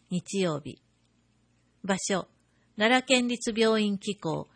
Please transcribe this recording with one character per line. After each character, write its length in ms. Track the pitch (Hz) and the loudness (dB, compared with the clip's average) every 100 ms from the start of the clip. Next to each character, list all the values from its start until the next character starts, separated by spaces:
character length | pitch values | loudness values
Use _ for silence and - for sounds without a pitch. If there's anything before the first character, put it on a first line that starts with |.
| - | -8
日 280 | 180 - 196 | -8 -4 -2
曜 180 | 180 147 | 0 -2
日。 240 | 143 - _ _ _ _ _ _ _ _ _ _ | -6 -14 _ _ _ _ _ _ _ _ _ _
場 140 | 185 185 | -4 -4
所、 280 | - 190 - _ _ _ _ - | -2 -4 -4 _ _ _ _ 0
奈 240 | 214 254 | 2 4
良 40 | - | 4
県 220 | 254 247 | 2 2
立 260 | 233 - 220 | -2 -4 2
病 280 | 220 220 | 4 4
院 140 | 208 196 | 2 -2
機 180 | - - | -4 -6
構 320 | 160 151 - | -4 -4 -6